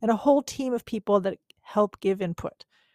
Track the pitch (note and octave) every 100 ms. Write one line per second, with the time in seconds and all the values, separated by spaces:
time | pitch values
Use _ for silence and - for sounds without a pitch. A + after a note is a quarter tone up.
0 | A3+ G#3+ C#4+ C#4+ - - C4 A#3+ - A3
1 | - G3+ F#3+ - _ _ - G#3 G#3 -
2 | F#3+ G3 F3+ - - - _ _ _